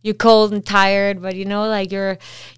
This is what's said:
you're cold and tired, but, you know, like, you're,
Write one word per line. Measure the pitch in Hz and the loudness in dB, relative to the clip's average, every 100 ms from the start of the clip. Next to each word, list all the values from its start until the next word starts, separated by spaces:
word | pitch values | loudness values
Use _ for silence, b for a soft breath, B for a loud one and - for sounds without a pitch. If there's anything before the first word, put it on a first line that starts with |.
you're | 214 | -6
cold | 208 226 220 214 | 0 4 4 4
and | 208 | 0
tired, | 202 202 196 196 202 190 | 0 2 2 2 0 -2
but, | 185 185 | -6 -6
you | 196 | -4
know, | 208 214 | -4 -2
like, | 214 190 | -2 -4
you're, | 196 196 185 B B B | -4 -4 -6 B B B